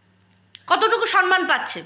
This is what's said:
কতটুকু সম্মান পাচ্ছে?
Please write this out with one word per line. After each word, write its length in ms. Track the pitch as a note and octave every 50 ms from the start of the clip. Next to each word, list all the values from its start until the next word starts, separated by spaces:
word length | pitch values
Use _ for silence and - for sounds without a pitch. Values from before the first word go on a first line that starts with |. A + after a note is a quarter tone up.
| _ _ _ _ _ _ _ _ _ _ - - _
কতটুকু 380 | - F4 F4 A4 A4 A#4 - A4+
সম্মান 400 | - - G4 F4+ F4+ F#4 F4+ D#4
পাচ্ছে? 380 | - C#4 - - - - F3 D#3+